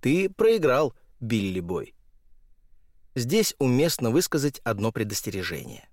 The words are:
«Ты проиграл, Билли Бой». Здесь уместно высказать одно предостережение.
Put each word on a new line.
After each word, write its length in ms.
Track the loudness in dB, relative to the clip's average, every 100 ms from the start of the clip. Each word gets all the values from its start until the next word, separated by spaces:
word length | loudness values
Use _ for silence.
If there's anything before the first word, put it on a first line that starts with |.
«Ты 260 | 2 2 0
проиграл, 640 | 2 4 4 4 2 2 -2 _ -12
Билли 420 | -2 0 0 -4
Бой». 340 | -4 -6 -6 -16 -20 -20 _ -20 -20 -20 _ -20 -20 -20 -10
Здесь 400 | -6 0 2 2 0
уместно 520 | 2 4 2 0 0
высказать 480 | 0 0 0 -2 -4
одно 280 | -4 -2 -2
предостережение. 960 | -2 -4 -4 -6 -6 -6 -8 -10 -16 -20